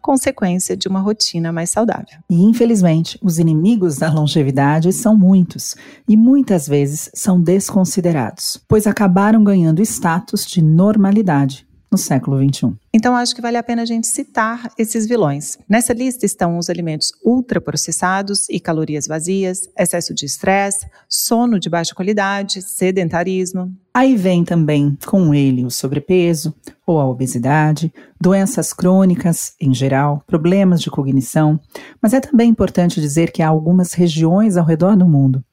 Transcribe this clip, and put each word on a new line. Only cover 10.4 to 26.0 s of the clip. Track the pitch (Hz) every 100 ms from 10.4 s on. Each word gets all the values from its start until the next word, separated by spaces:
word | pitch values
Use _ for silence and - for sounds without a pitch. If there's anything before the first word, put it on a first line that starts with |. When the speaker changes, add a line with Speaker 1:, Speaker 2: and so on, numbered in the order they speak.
| -
Speaker 2:
de | 185
normalidade | 156 160 196 214 196 208 190 143 139 135 _ _ _
no | 190
século | - 139 135 139
vinte | 139 135
e | 127
um. | 107 _
Speaker 1:
Então, | 226 233 247
acho | 240
que | -
vale | 233 233
a |
pena | 233 233
a |
gente | 233 226 226
citar | - - - 220 240 240 -
esses | 220 233 214
vilões. | 240 156 143 151 - _
Nessa | 202 -
lista | 226 262 247
estão | 202 - 175 170
os | 170
alimentos | 175 170 156 - -
ultraprocessados | - 254 254 170 - 156 - 165 180 190 202 202 -
e | 175
calorias | - 160 156 151 143
vazias, | 156 165 196 190 185 - -
excesso | 180 175 165
de | -
estresse, | 143 - - 196 196 202 - _ _
sono | - - 233 240 208
de | 170
baixa | 170 165
qualidade, | - 190 208 196 202 202 190
sedentarismo. | 185 - 190 190 170 165 180 185 180 185 185 185 _
Speaker 2:
Aí | 247 269
vem | 247 185 180
também | 170 170 151 147 143 139
com | - 196 165
ele | 147 139 127
o | 123
sobrepeso | - - 147